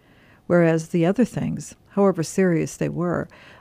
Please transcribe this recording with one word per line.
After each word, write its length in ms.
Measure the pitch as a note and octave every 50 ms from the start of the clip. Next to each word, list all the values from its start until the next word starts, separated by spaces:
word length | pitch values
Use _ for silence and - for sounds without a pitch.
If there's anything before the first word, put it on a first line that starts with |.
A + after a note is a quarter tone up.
| _ _ _ _ _ _ _ _ _ -
whereas 400 | F3 F3 E3+ E3 E3 E3 D#3+ -
the 180 | - F3 D#3+
other 180 | E3+ G#3 - A#3
things, 520 | - - C#3+ D3 D#3+ E3 - D3+ - - _ _ _
however 340 | - G3 G3+ G3 F3 E3+ D#3
serious 520 | - - - F#3+ F#3 E3+ D#3 D3+ C#3+ -
they 120 | - D#3+ D3
were, 400 | D3 - F3 F3 E3 D3 D3 - - - - - - -